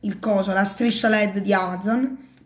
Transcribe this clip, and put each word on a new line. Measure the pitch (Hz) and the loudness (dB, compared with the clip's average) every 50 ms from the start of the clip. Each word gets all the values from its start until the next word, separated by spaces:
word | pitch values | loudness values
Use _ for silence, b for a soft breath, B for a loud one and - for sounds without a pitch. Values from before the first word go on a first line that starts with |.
il | - 208 185 - | -6 -6 -8 -4
coso, | - 226 208 196 190 196 190 | -2 0 0 2 2 0 2
la | 190 196 | 0 0
striscia | 196 - - 240 233 220 - - 226 | 0 0 0 0 0 0 2 2 2
led | 220 214 208 202 196 202 | 4 4 2 0 0 -2
di | 190 202 196 | 0 2 2
Amazon. | 190 185 180 180 180 190 208 226 247 262 262 - - - - _ - - | 2 2 -2 -4 -4 -2 -2 0 0 0 -2 -4 -8 -16 -20 _ -20 -14